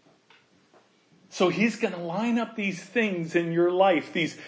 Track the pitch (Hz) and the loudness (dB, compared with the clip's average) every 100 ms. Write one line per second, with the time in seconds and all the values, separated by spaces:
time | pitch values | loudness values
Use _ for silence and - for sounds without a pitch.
0 | _ _ _ _ _ _ _ _ _ _ | _ _ _ _ _ _ _ _ _ _
1 | _ _ _ - 185 165 226 - 214 175 | _ _ _ 0 0 2 0 0 -4 -4
2 | 170 185 233 233 226 - 196 170 - 240 | -6 -4 0 0 -2 -4 -6 -6 -4 -2
3 | 214 175 160 170 170 170 175 180 196 156 | 0 -2 -2 0 0 2 2 4 4 4
4 | - 180 156 - | 0 -2 -4 -4